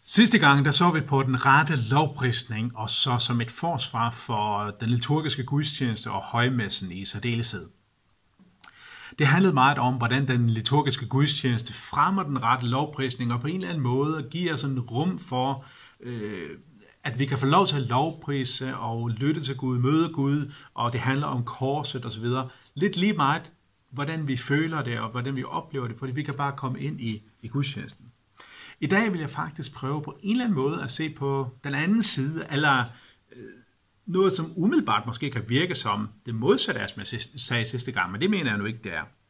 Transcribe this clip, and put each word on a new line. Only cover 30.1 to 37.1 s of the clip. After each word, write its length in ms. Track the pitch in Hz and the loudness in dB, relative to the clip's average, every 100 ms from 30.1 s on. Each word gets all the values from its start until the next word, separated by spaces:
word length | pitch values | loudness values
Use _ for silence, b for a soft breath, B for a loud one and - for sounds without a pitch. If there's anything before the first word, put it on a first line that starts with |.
| - | -8
en 100 | 196 | -2
eller 120 | 233 | 0
anden 120 | 247 165 | 2 2
måde 280 | 135 165 | 2 0
at 80 | 135 | -4
se 180 | - 160 | -2 -4
på 480 | 156 139 139 131 - | -2 -2 -2 -2 -6
den 100 | 143 139 | -6 -2
anden 280 | 160 220 | 2 2
side, 440 | 214 - 135 160 - | 2 0 -2 -4 -4
eller, 340 | 139 151 135 120 B B B _ 123 | 0 4 4 2 B B B _ -20
øh, 80 | 110 - _ _ _ _ - | -20 -20 _ _ _ _ -2
noget, 280 | 180 190 | 4 4
som 200 | 180 160 - | 2 -4 0
umiddelbart 500 | 180 320 160 107 113 | 2 4 4 0 0
måske 260 | - 143 | -4 -4
kan 120 | 120 101 | -4 0
virke 280 | 123 180 - | 0 2 0
som 340 | 110 104 107 - - | 0 -2 -4 -10 -8
det 100 | 113 | -2
modsatte 460 | 131 247 - 165 | 2 4 2 -2
af, 80 | 104 | -6
som 100 | - | -8
jeg 80 | |
sis-, 300 | 104 | -10